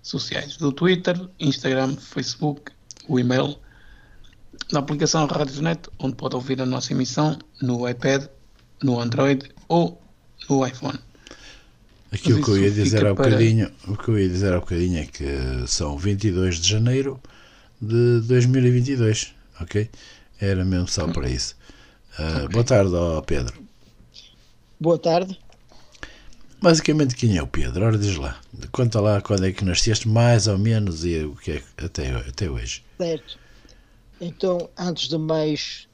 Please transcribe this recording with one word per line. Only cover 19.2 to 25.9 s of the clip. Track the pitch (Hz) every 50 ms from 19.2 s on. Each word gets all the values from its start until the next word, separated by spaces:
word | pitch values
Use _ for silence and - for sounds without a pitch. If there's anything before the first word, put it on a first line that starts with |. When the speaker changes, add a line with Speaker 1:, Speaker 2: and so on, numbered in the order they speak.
| - - - - - _ _ -
Speaker 2:
ok? | 92 - - 104 107 110 - - - - - - - _ - -
Era | 104 98 98 92 90
mesmo | 95 92 90 90
só | 90 - - 80 82
para | 82 80 65 62
isso. | 64 64 - - - - - - - - - - _ _ _ - -
Ah, | - 78 78 78 76 71
Speaker 1:
Ok. | 71
Speaker 2:
boa | 87 110 120
tarde, | - 131 107 101 95 90
ó | 85 87 85 80 78
Pedro. | 73 - 80 69 62 58 - - - - - - - - - _ - - _ - - - - _ - _ - _ _ _ - _
Speaker 3:
Boa | 151 165 170 156
tarde. | - 165 165 175 190 190 190 - - - - - - - - - - -